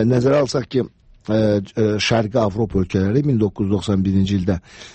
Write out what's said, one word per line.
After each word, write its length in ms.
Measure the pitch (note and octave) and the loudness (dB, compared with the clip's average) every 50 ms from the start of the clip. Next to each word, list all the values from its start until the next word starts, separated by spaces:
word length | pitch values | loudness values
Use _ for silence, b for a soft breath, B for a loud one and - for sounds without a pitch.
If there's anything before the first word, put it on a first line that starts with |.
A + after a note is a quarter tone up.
| A2 A#2 | 2 2
nəzərə 320 | B2+ B2+ A#2+ C3+ C#3 D3 | 2 2 2 2 2 2
alsaq 240 | C#3 A#2+ - C#3+ A#2 - - | 0 0 -2 -6 -6 -2 -4
ki, 80 | C3 A2+ - - _ _ - - - _ - | -4 -4 -4 -8 _ _ -20 -20 -18 _ -2
e, 60 | G#2+ | 0
e, 480 | A2 A2 G#2+ G#2 G2+ G2 - - - A2 G#2+ G#2 G#2 - - | 0 2 2 2 0 -2 -4 -4 -2 0 0 0 -2 0 0
Şərqi 300 | A#2+ A2+ A2 G#2 G2+ B2+ | 0 0 0 0 0 0
Avropa 400 | A2 G2+ F#2 G#2+ A2+ F#2 - G2 | 0 0 0 -2 -4 -2 0 -2
ölkələri 460 | F#2 F2 - G2 F#2+ G2 G#2+ C#3 C#3+ | -2 0 0 0 0 2 0 0 0
min 140 | D3 C3+ A2 | 0 2 2
doqquz 280 | G#2+ G2 - - G#2+ F#2+ | 0 0 0 -2 -2 0
yüz 40 | G#2 | 0
doxsan 280 | G2 - - G2+ F#2+ F#2+ | -2 0 0 0 0 0
birinci 360 | G2 F#2+ G2 G2 F#2+ G2+ G2 | 2 2 2 2 2 0 0
ildə 180 | F2 G2 F#2+ E2+ B B B B B B B | 0 0 -2 -2 B B B B B B B